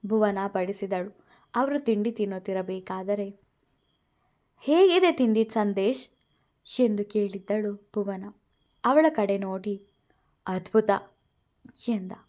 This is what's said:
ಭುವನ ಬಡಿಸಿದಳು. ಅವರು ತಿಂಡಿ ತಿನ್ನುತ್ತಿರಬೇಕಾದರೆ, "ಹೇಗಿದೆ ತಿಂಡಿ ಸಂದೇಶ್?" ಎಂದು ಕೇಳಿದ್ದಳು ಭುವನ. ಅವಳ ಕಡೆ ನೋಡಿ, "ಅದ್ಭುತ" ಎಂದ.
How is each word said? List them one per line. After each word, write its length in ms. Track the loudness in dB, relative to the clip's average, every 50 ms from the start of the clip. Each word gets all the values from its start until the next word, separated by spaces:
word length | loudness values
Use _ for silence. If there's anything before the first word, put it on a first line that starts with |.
| -4
ಭುವನ 320 | 0 2 2 2 2 2 -2 -4 -4 -2
ಬಡಿಸಿದಳು. 720 | -2 -2 -2 -4 -6 -4 -4 -4 -4 -4 -6 -10 _ _ _ _ _ _ _ -2
ಅವರು 260 | -2 0 0 0 -2
ತಿಂಡಿ 320 | 0 0 0 2 0 -4
ತಿನ್ನುತ್ತಿರಬೇಕಾದರೆ, 1300 | -2 -2 -4 -4 -4 -6 -6 -4 -4 -4 -4 -4 -8 -8 -8 -8 -10 -8 -4 -4 -4 -4 -4 -8 -10 _ _ _ _ _ _ _ _ _ _ _ _ _ _ _ _ _ _ _ _ _ _ _ _ _
"ಹೇಗಿದೆ 540 | -2 2 4 6 6 6 6 6 4 4
ತಿಂಡಿ 320 | 4 4 2 2 4 2 2
ಸಂದೇಶ್?" 680 | 0 0 -2 0 0 0 0 0 0 -2 -2 -8 -18 _ _ _ _ _ _ _ _ _ _ _ -12 0 2
ಎಂದು 240 | 2 2 2 -2 -4
ಕೇಳಿದ್ದಳು 880 | -2 -2 -2 -2 -2 -4 -10 -4 -2 -2 -2 -2 -4 -6 -8 _ _ -6
ಭುವನ. 300 | -6 -4 -4 -6 -8 -10 -14 -18 _ _ _ _ _ _ _ _ _ 0
ಅವಳ 220 | 4 4 6 6 4
ಕಡೆ 300 | 4 2 0 0 0 -2
ನೋಡಿ, 440 | -2 -6 -8 -6 -6 -6 -8 -8 -10 _ _ _ _ _ _ _ _ _ _ _ _
"ಅದ್ಭುತ" 440 | -6 -6 -6 -6 2 2 2 4 4 0 -2 -2 -12 _ _ _ _ _ _ _ _ _ _ _ -20 _ -12 -6 -4
ಎಂದ. 240 | -4 -4 -4 -8 -12 -16 _